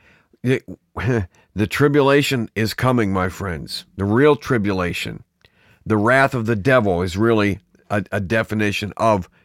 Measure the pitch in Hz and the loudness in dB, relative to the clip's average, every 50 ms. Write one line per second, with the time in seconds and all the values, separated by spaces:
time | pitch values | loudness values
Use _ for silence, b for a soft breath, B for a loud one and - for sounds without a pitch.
0 | b b b b b b b _ - 123 131 - - - - _ _ _ _ - | b b b b b b b _ -4 -2 -2 -2 -4 -12 -20 _ _ _ _ -6
1 | 90 113 127 117 98 b b b b b b 92 107 - - - 143 147 143 147 | -4 -2 0 -2 -2 b b b b b b -4 -4 -2 0 0 2 2 4 4
2 | 135 135 139 143 131 - 139 123 113 - _ 101 110 104 - - - 127 127 120 | 4 4 4 4 2 0 -2 -4 -4 -4 _ -4 -4 -4 -2 -2 0 0 2 2
3 | 110 98 95 95 90 92 87 - 98 98 85 73 60 - - - - _ _ - | 0 0 0 -2 -2 -4 -4 -6 -8 -8 -8 -8 -10 -12 -14 -16 -16 _ _ -6
4 | 95 101 104 123 143 151 147 143 - - 135 117 98 104 98 92 90 87 85 - | -2 0 2 4 4 4 4 2 0 -2 -2 0 0 0 0 0 -2 -2 -4 -6
5 | - - 110 104 - _ _ _ b b b b b b b b b - 110 107 | -8 -10 -12 -14 -18 _ _ _ b b b b b b b b b -2 0 2
6 | 104 117 127 135 135 135 - 123 113 107 120 104 90 135 131 127 110 101 90 85 | 2 4 4 4 4 2 0 -2 -2 -2 -2 0 2 4 4 4 4 2 0 0
7 | 92 92 82 95 110 113 117 107 104 101 95 - _ _ _ _ _ _ 101 104 | -2 -4 -2 0 2 2 2 2 2 0 -2 -4 _ _ _ _ _ _ -4 -4
8 | 92 - - 104 101 82 113 113 110 - 107 107 107 104 98 - - 98 - - | -4 -4 -6 -6 -4 -2 -2 -2 -2 -2 -2 -2 -2 -2 -2 -4 -8 -8 -6 -2
9 | - 113 107 98 87 - _ _ | 0 2 2 0 -2 -8 _ _